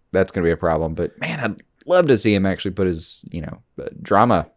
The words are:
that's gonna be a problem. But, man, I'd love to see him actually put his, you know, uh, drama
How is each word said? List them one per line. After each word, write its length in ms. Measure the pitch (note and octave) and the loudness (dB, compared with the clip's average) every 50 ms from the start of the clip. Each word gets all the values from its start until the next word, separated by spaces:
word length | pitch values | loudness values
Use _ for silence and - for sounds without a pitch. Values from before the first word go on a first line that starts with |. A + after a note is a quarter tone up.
| _ _ | _ _
that's 180 | - F#2 F#2+ - | 0 0 0 0
gonna 140 | - G2+ E2+ | -2 -2 0
be 60 | E2+ | 0
a 40 | E2 | 0
problem. 380 | - - E2+ D#2+ D#2 D#2+ D#2+ D#2+ | 0 0 0 0 0 -2 -4 -4
But, 240 | E2 F2 - - - | -4 -6 -6 -6 -8
man, 200 | - D#3+ E3 D3+ | -8 -8 -6 -6
I'd 220 | B2+ G#2+ F#2+ - _ _ _ _ - | -6 -8 -8 -10 _ _ _ _ -2
love 200 | - F3+ F3+ F3 C#3+ | 2 2 4 4 4
to 100 | C3 G#2 | 4 4
see 140 | - A2 G#2 | 4 2 2
him 120 | G2 F#2+ | 2 2
actually 240 | F#2+ F#2 - - G2+ | 0 -2 -4 -6 -6
put 140 | F2 G2 F#2+ | -4 -2 -2
his, 380 | F#2 F2 E2 D#2+ - - - - - | -2 -2 -4 -8 -14 -18 -20 -16 -12
you 80 | - E2+ | -10 -10
know, 220 | - - - - _ _ _ - | -10 -10 -12 -16 _ _ _ -14
uh, 60 | - - - - | -14 -14 -14 -10
drama 460 | - - G2+ G2 A2+ A#2+ G#2+ E2+ D#2 - _ | -4 0 2 4 4 4 4 2 0 -4 _